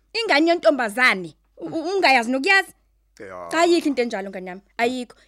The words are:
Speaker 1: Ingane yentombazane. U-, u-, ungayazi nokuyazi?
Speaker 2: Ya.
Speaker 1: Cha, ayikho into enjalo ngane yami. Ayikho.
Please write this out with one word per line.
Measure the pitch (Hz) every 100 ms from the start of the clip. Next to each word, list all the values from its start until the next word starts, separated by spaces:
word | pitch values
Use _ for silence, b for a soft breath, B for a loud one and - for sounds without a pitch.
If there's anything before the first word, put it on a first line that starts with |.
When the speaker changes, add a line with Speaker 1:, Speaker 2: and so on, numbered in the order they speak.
| _
Speaker 1:
Ingane | 440 440 285 330
yentombazane. | 349 330 269 226 214 247 196 165 - _ -
U-, | 330
u-, | 226 320 392
ungayazi | 320 262 233
nokuyazi? | 269 285 392 370 _ _ _ _ -
Speaker 2:
Ya. | 98 90 87
Speaker 1:
Cha, | 320
ayikho | 349 339 311
into | 247
enjalo | 240 202 202
ngane | 190 185
yami. | 185 _ -
Ayikho. | 240 254 240 -